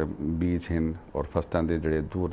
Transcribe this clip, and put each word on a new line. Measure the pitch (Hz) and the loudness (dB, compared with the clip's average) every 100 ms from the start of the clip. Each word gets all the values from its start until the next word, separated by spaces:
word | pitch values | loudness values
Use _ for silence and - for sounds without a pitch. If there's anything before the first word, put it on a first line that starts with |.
| 78 - | -4 -2
बीज | 76 82 90 87 - | -2 0 2 0 0
हन | 82 80 82 - 69 | 2 2 -2 -6 -4
और | 71 | -2
फसलां | 85 - 87 80 | -2 0 0 2
दे | 82 | 2
जेह्ड़े | 78 78 | 2 0
दूर | 76 92 87 | 0 -2 2